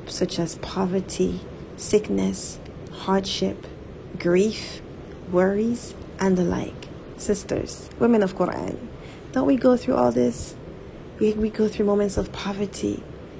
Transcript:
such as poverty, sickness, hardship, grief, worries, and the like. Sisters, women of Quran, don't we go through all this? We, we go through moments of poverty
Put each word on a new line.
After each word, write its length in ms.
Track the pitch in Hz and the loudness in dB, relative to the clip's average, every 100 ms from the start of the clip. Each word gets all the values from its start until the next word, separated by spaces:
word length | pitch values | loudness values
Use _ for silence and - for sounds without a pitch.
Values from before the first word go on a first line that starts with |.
| - | -8
such 320 | - - - | -2 -2 0
as 180 | 165 - | -2 -4
poverty, 840 | - 180 190 190 190 - 185 180 - - - - | -6 -2 0 0 -2 0 0 -2 -8 -12 -12 -10
sickness, 800 | - 214 - 196 190 190 - - - - - | 2 2 4 2 2 0 -6 -10 -12 -12 -12
hardship, 760 | - - 196 196 - 190 - - - - - - - | -4 2 2 2 0 0 -2 -10 -14 -14 -14 -10 -2
grief, 640 | 175 180 214 - - - - - - - - | 4 6 6 2 -8 -12 -12 -14 -14 -12 0
worries, 600 | 180 190 202 226 240 - - - - | 4 4 4 2 0 -6 -12 -10 0
and 180 | 196 180 | 4 4
the 80 | |
like. 440 | 175 185 - - - - - - | 4 0 -4 -8 -12 -14 -14 -4
Sisters, 720 | - 196 - - - - - - | -2 -2 0 -2 -4 -8 -10 2
women 240 | 233 226 | 6 6
of 140 | 190 - | 4 2
Quran, 400 | 180 67 90 - - - - - - | 0 -2 -6 -6 -10 -12 -14 -14 -4
don't 140 | 262 277 | 2 4
we 100 | 262 | 6
go 200 | 254 247 | 6 6
through 180 | - | 4
all 180 | 254 240 | 4 6
this? 440 | 233 247 - - - - - - - - - | 6 2 2 -6 -10 -12 -14 -14 -14 -10 0
We, 120 | 214 | 2
we 140 | 214 214 | 2 0
go 180 | 220 214 | 2 2
through 180 | - 202 | 2 4
moments 300 | 202 208 196 | 4 2 0
of 160 | 190 | -4
poverty 720 | - 196 196 202 - 104 - - - - | -4 -4 -4 -4 -2 -2 -2 -6 -14 -14